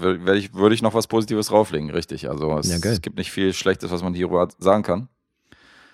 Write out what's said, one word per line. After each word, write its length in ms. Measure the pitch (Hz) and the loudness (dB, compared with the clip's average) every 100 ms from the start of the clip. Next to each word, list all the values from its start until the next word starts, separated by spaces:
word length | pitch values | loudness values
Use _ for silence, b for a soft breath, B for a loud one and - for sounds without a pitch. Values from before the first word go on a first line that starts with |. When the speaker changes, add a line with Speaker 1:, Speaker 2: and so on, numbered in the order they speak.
Speaker 1:
wür-, 240 | 92 90 90 | 0 0 2
wär 80 | |
ich, 180 | 101 101 | 0 0
würde 220 | 92 104 | 2 4
ich 80 | 113 | 4
noch 100 | 113 | 2
was 140 | 113 - | 0 0
Positives 400 | 113 107 107 104 | -2 0 -4 2
drauflegen, 440 | 104 104 76 76 | 2 2 -2 -4
richtig. 380 | 82 - 78 67 | -6 -6 -10 -8
Also 300 | 73 76 76 | -4 -2 -2
es, 100 | 90 | 0
Speaker 2:
Ja, 80 | 87 | 0
geil. 140 | 95 | 0
Speaker 1:
es 80 | 107 | -2
gibt 160 | - - | -4 -10
nicht 140 | 92 | -8
viel 220 | - 95 | -2 -2
Schlechtes, 360 | 90 95 92 87 | 0 -2 -2 -4
was 120 | 87 | -4
man 100 | 90 | -4
hierüber 340 | 87 87 90 87 - | -4 0 0 0 0
sagen 240 | 92 104 | 2 4
kann. 260 | 104 90 127 _ _ _ b b b b b | 2 -4 -6 _ _ _ b b b b b